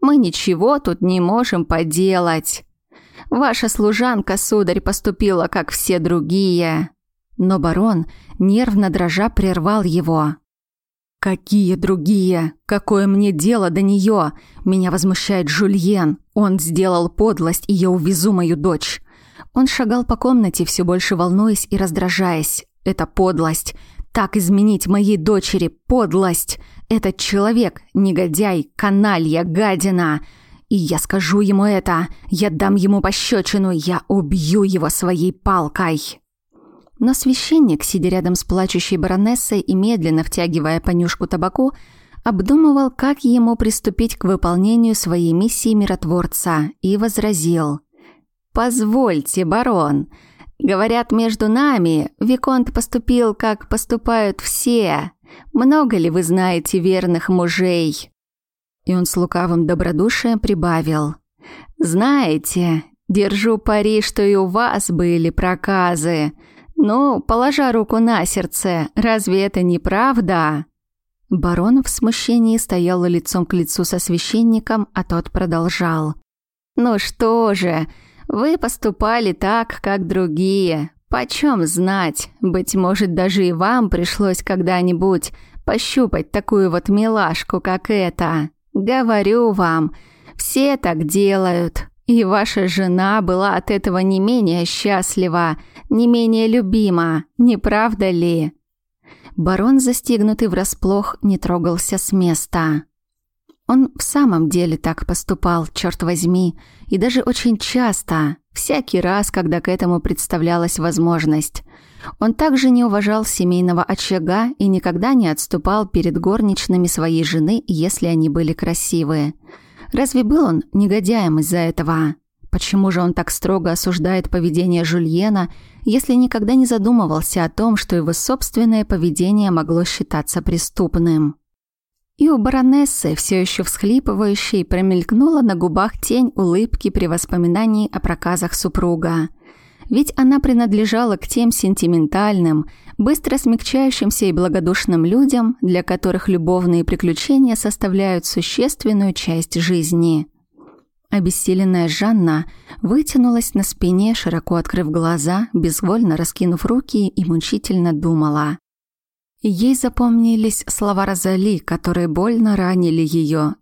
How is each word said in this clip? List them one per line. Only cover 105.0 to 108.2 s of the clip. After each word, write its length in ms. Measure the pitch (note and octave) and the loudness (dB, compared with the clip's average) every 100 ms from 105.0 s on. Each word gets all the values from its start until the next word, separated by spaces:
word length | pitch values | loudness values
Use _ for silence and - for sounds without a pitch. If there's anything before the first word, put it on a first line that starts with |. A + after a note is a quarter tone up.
| - | -4
поступал, 600 | F3 - F#3 F3+ E3+ D#3+ | -6 -4 -2 0 -2 -2
черт 280 | - F#3 - | -4 -6 -4
возьми, 560 | E3+ F3 E3 F3+ F3+ - - - - | -2 0 0 2 0 -4 -12 -20 -4
и 100 | F#3+ | -2
даже 240 | A3+ B3+ | 0 0
очень 380 | B3 B3 A#3+ A3 | 0 0 0 -2
часто, 800 | - B3 A#3+ F#3+ - E3 | -2 -2 0 -2 -4 -2